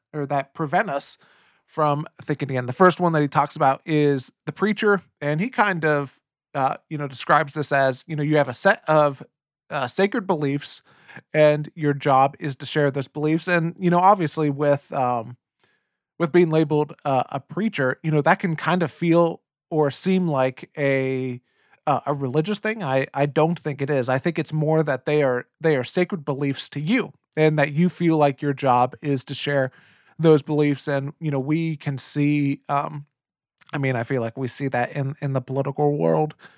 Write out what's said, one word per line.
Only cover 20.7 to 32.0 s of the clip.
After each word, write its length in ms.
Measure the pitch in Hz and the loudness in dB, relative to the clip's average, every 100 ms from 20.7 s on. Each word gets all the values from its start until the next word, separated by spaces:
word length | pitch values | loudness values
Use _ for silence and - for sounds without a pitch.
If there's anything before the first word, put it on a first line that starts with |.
| - | -4
a, 640 | 139 135 131 131 131 123 _ _ _ _ | -2 0 -2 -4 -6 -8 _ _ _ _
uh, 160 | - 131 - | -2 -2 -2
a 80 | |
religious 460 | 143 135 139 165 208 | -4 -2 -2 -2 -2
thing. 240 | 214 226 | -4 -6
I, 240 | 151 135 135 | -2 -2 -2
I 140 | 139 143 | -2 -2
don't 320 | 147 160 175 | 2 0 0
think 240 | 156 135 | -6 -6
it 80 | 139 | -2
is. 180 | 143 123 | -2 0
I 100 | 127 | 0
think 200 | 175 160 | -2 -4
it's 140 | 147 | -4
more 320 | 156 151 160 | -2 0 0
that 200 | 156 131 | 0 -2
they 200 | - 151 | -2 0
are, 240 | 139 123 - _ | 2 0 -6 _
they 140 | 160 | 0
are 80 | 143 | 0
sacred 420 | 123 - 180 196 | 0 -2 -2 -4
beliefs 440 | 147 135 143 131 - | -6 -4 -4 -2 -4
to 120 | 143 | -4
you, 320 | 151 247 - - _ - | -2 -2 -2 -10 _ 2
and 220 | 156 156 | 2 2
that 140 | 151 | 0
you 160 | 147 180 | 2 0
feel 280 | - 170 160 | 2 0 4
like 240 | 147 135 | 2 0
your 120 | 143 | -4
job 420 | 135 139 123 127 - | -2 2 2 2 -2
is 220 | 147 139 | -4 -4
to 100 | - | -4
share 380 | 139 - 143 131 _ _ _ _ - | -6 -2 -2 -2 _ _ _ _ 0
those 260 | 160 156 | 4 4
beliefs. 440 | - 151 147 139 - | 4 0 0 0 -2
And, 280 | 139 139 - | -4 -4 -8
you 140 | 160 | -4
know, 80 | 139 | -4
we 360 | 131 156 165 151 | -2 -2 -2 -4
can 220 | - | -6
see, 600 | 135 | -2